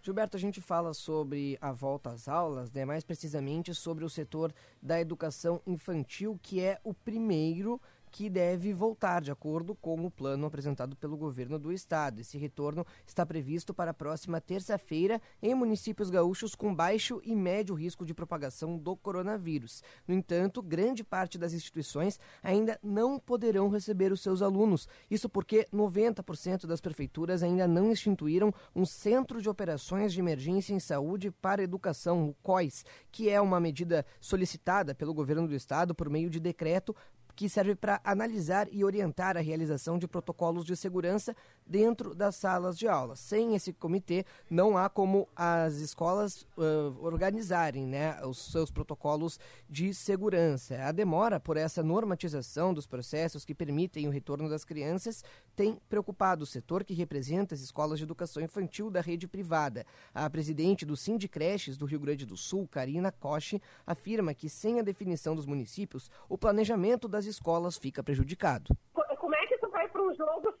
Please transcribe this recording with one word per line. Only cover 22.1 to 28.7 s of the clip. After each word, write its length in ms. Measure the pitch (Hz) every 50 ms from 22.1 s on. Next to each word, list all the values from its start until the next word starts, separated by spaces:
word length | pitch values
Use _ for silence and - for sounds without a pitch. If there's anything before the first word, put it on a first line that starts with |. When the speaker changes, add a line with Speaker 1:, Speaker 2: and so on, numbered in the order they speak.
| 196 - - - - -
Speaker 1:
ainda 380 | - 190 190 208 220 220 214 -
não 380 | - 208 202 214 226 254 277 262
poderão 500 | - - 240 226 233 226 208 196 196 202
receber 440 | 208 208 180 214 208 185 190 190
os 80 | 196 185
seus 220 | - 202 185 185
alunos. 460 | 202 196 196 190 220 220 185 147 - - - - - _
Isso 180 | 202 214 - 214
porque 380 | - 196 - - 220 220 214 -
noventa 500 | - 208 208 202 175 202 220 240 196 -
por 140 | 180 - 147
cento 320 | - - 180 185 185 - 160
das 120 | 165 160
prefeituras 640 | - 175 156 - 143 127 - 160 165 170 185 175
ainda 240 | 175 175 180 185 185
não 240 | 175 165 170 196 220
instituíram 640 | 226 - - 208 196 - 151 151 160 185 208 214 196 - - -